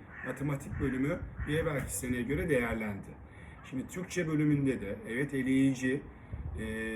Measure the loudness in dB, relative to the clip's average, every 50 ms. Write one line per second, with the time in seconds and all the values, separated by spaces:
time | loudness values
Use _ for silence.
0 | -10 -14 -12 -8 -6 -6 -4 -2 -2 -2 -2 -2 -4 -6 -4 0 0 0 2 2
1 | 0 0 0 -2 -4 -6 -6 -4 -2 0 2 2 2 2 0 0 -2 -4 -4 -4
2 | -2 0 0 0 0 0 0 2 2 4 4 4 4 2 0 -2 -2 -4 -4 -6
3 | -8 -10 -14 -16 -16 -18 -16 -16 -16 -16 -16 -16 -12 -8 -6 -6 -6 -6 -6 -8
4 | -6 -4 -2 -2 0 2 2 4 6 6 6 6 6 4 2 2 0 -4 -6 -6
5 | -6 -4 -2 -2 0 0 0 0 4 6 6 8 8 6 6 4 2 0 0 0
6 | -2 -6 -12 -16 -14 -10 -8 -6 -6 -4 -4 -4 -4 -4 -2 -2 -2 -2 -2